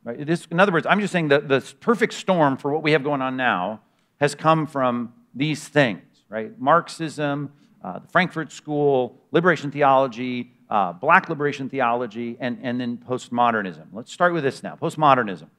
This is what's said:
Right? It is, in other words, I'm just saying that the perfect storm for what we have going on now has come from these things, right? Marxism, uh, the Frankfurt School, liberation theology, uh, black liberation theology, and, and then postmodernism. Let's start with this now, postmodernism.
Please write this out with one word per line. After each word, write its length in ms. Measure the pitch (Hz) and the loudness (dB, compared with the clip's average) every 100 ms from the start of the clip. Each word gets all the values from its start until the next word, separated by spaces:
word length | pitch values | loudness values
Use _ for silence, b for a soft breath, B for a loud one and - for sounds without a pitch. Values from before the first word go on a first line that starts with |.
Right? 160 | 117 120 | -12 -10
It 120 | 147 | -4
is, 180 | 170 - | -4 -2
in 80 | 170 | 2
other 140 | 202 | 2
words, 140 | 165 127 | 2 2
I'm 100 | 185 | 0
just 140 | 196 | 0
saying 160 | 185 156 | -2 2
that 180 | 143 147 | 2 2
the 140 | 135 - - | -2 -2 -8
perfect 360 | - 233 214 | -2 0 0
storm 420 | - - 185 143 135 | -4 -2 2 4 2
for 160 | 143 | -2
what 100 | 151 | -2
we 100 | 151 | 2
have 120 | 151 | 2
going 160 | 135 143 | 2 -2
on 160 | 131 131 | -2 0
now 460 | 123 98 92 110 _ _ _ _ | 0 0 -2 -6 _ _ _ _
has 160 | 143 | -2
come 320 | 143 156 160 151 | 0 2 2 0
from 460 | 139 127 120 117 _ _ | 0 0 0 -6 _ _
these 340 | 117 151 147 - | -4 -4 -4 -2
things, 340 | 151 131 92 _ _ _ | 0 2 -2 _ _ _
right? 280 | 107 110 113 | -10 -10 -4
Marxism, 960 | 131 165 170 - 160 143 147 143 139 b b b | 2 2 2 -8 -8 -4 -4 -4 -6 b b b
uh, 140 | 95 92 | -14 -14
the 100 | - | -2
Frankfurt 420 | 170 180 160 151 | 0 0 -2 -10
School, 680 | - - 147 143 135 120 - _ | -12 -6 -2 2 2 -2 -8 _
liberation 400 | 156 180 156 143 | 2 2 0 -2
theology, 840 | 143 139 135 135 110 127 123 120 _ _ | 0 4 4 2 -4 -6 -6 -10 _ _
uh, 240 | 110 92 | 0 0
black 340 | 87 139 165 - | -2 4 4 4
liberation 400 | 156 147 139 135 | -4 -4 -4 -6
theology, 680 | 135 123 120 123 110 120 117 | -2 0 0 -4 -8 -10 -6
and, 180 | 131 113 | -6 -6
and 180 | 123 123 | -6 -4
then 160 | 123 120 | -6 -8
postmodernism. 920 | - 123 - 120 120 110 95 80 80 | -6 -8 -4 0 2 2 -4 -10 -16
Let's 180 | 95 90 | -16 -16
start 220 | - 180 | 0 0
with 100 | 170 | 2
this 200 | 139 - | -2 -4
now, 120 | 98 | -12
postmodernism. 760 | - 165 156 151 131 110 90 78 | -6 -6 2 4 6 2 -6 -14